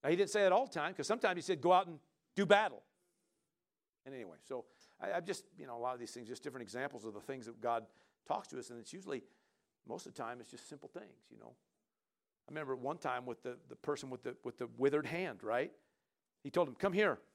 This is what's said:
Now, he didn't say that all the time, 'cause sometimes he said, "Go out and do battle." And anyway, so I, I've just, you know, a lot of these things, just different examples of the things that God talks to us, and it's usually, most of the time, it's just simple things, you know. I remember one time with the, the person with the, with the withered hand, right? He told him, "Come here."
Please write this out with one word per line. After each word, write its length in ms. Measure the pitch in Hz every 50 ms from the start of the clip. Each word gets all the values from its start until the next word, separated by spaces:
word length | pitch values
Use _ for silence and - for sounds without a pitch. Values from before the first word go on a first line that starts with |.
| -
Now, 60 | 139
he 60 | 165
didn't 140 | 175 202 170
say 140 | - 214 202
that 80 | 185
all 140 | 180 214 269
the 80 | 247 -
time, 200 | 175 147 165 190
'cause 140 | - 139
sometimes 300 | - 214 226 - 208 180
he 40 | 175
said, 200 | 156 - 185 147
"Go 120 | 131 175 185
out 140 | 180 196
and 120 | 175 165 147 _ _ _ _ _ _ _
do 100 | 190 202
battle." 380 | 165 202 202 220 185 127 - _ _ _ _ _ _ _ _ _ _ _ _ _ _ _ _ _ _ _ _ _ _ _ _ _
And 100 | 131 139
anyway, 220 | 131 113 90 80 76 -
so 220 | - 135 123 113 _ _ _ - _ _ _
I, 140 | - 196 190
I've 120 | 175 170
just, 200 | 180 190 - - _ _
you 100 | - 151
know, 100 | 135 120
a 20 | 117
lot 140 | 120 127 127
of 60 | 123
these 120 | 120 107
things, 160 | - 123 120
just 160 | 107 123 - -
different 200 | 147 131 131 120
examples 420 | 98 98 123 131 143 139 120 101
of 80 | 113 101
the 80 | 104
things 240 | - - 139 131 117
that 140 | 113 117 113
God 260 | 110 120 117 117 110 - _ _ _ _ _ _ _
talks 220 | - - - 196 -
to 100 | - 131
us, 100 | - -
and 100 | 120 120
it's 140 | 113 - -
usually, 300 | 185 190 196 - 131 123 _ _ _ _ _ _ _ _ _ _ _ _
most 200 | - - - -
of 80 | - 117
the 80 | -
time, 180 | 123 113 123 123
it's 120 | 113 -
just 180 | 123 120 - -
simple 200 | 151 147 151 147
things, 380 | _ 175 107 98 - _ _ _
you 80 | 117
know. 180 | 110 110 117 123 _ _ _ _ _ _ _ _ _ _ _ _ _ _ _ _ _ _
I 40 | -
remember 240 | 143 156 151 131 135
one 220 | 120 120 135 160
time 280 | 170 - 139 123 123 127
with 180 | 127 117 - _
the, 140 | 127 127 - - 131
the 60 | 131
person 340 | - - - 147 143 - 135
with 140 | 127 123 -
the, 120 | 123 120 - _
with 140 | 123 117
the 100 | - 123 117 117
withered 280 | 117 131 143 143 151 151
hand, 380 | - 160 170 190 165 113 92 -
right? 280 | 107 113 123 143 - - _ _ _ _ _ _ _ _ _ _ _ _ _
He 80 | _ 139
told 180 | - 170 175
him, 80 | 139 120
"Come 180 | - - 202 170
here." 260 | 196 214 190 131 - - _